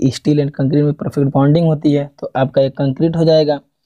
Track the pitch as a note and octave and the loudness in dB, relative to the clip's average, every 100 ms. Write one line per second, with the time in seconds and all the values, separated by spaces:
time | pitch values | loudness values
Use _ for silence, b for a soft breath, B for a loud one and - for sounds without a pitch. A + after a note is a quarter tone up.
0 | C3 - D3+ D3+ C#3+ - - D3 D3 C#3+ | -2 -2 0 0 -2 -2 -2 0 0 -2
1 | - D3+ C#3 C#3 C#3 D#3+ E3 D3+ D#3 C#3+ | -6 -2 -2 2 2 2 2 0 0 0
2 | C#3+ - - - C#3 C#3 C3+ - C#3 C3 | -4 -10 -8 -6 -2 0 -2 -2 -4 0
3 | E3 E3 D#3+ D#3 D3+ C#3+ - _ | -2 0 2 2 2 -2 -8 _